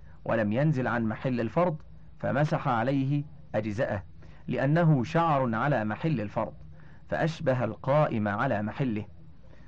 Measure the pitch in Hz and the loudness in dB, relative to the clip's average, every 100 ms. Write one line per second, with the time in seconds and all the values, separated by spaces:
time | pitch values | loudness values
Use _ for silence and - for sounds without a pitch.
0 | - - - 113 107 113 151 131 120 117 | -16 -12 -2 2 2 4 4 4 2 0
1 | 110 107 139 120 113 160 180 156 - - | 0 0 -2 0 0 2 2 0 -8 -18
2 | - - 107 117 151 147 143 117 120 143 | -18 -6 -2 2 2 0 0 2 2 2
3 | 135 147 147 - - 110 110 104 131 104 | 2 0 -2 -10 -4 -2 -2 -2 -2 -2
4 | - - - - - 120 135 160 165 143 | -6 -16 -18 -14 -4 0 4 4 6 6
5 | 110 165 165 143 127 110 139 127 107 104 | 4 2 4 4 2 2 2 2 0 -2
6 | 165 127 104 117 110 - - - - - | -2 0 -2 -4 -4 -6 -16 -16 -18 -18
7 | - - 156 160 160 127 110 107 - 147 | -6 -2 -2 -2 0 0 0 -2 2 4
8 | 147 110 104 101 135 104 104 - 147 107 | 4 2 0 0 0 0 -2 -2 -2 -2
9 | 107 - - - - - | -6 -14 -18 -18 -18 -18